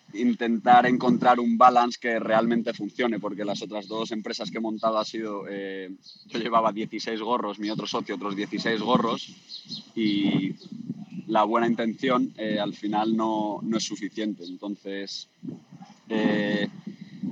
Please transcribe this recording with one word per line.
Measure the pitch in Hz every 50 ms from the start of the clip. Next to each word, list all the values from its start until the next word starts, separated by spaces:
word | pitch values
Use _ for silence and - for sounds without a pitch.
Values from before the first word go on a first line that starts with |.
| _ - -
intentar | 101 120 123 117 - 123 117 117 110 101 123 123 123 120
encontrar | 123 123 120 123 123 123 117 120 123 123 123
un | 120 117 117 110
balance | 127 127 123 123 120 123 117 -
que | - 123 117 113
realmente | 107 107 107 110 113 117 120 120 110 117 113
funcione, | - 104 98 - - 123 123 110 95
porque | 95 104 98 95 104
las | 101 98 95 110
otras | 95 104 107 98 95
dos | 110 110 113 104 120
empresas | 110 101 117 117 - 113 98 87
que | 113
he |
montado | 113 113 110 107 117 113 110 107
ha | 107
sido, | - - 113 110 110 104 101 95 92
eh, | 101 98 98 98 95 95 95 92 95 - _ - - - -
yo | - - 120
llevaba | 110 120 117 113 113 110
dieciséis | 104 104 110 104 - 107 - 117 113 107
gorros, | 110 107 123 120 107 104 101 104
mi | 107 104
otro | 110 - 104 104
socio | - 120 107 - 107
otros | 90 95 101 98
dieciséis | 98 101 95 - 101 92 117 117 107
gorros, | 107 107 123 120 113 113 120 - - - - - - - - - - - - - - - -
y | 113 110 104 101 101 98 - - - - - - - - - - - - - - - - - - - -
la | - 110 110 107
buena | 104 113 117 117
intención, | 117 117 110 117 113 107 - - 135 127 123 131 120 -
eh, | - 110 107 107 107
al | 104 101 95
final | - - 104 107 107 107 110 113
no, | 110 110 113 113 110 107 107 101 - -
no | 107 113 107
es | 101
suficiente. | - 107 98 101 95 - 110 107 107 101 92 87
Entonces, | 90 90 90 - 101 101 - _ 98 98 98 98 98 - - - - _ _ - - - - - _ - - - - - - _ -
eh, | 113 110 113 - 104 104 104 104 104 104 101 101 - - - - - - - - - - - -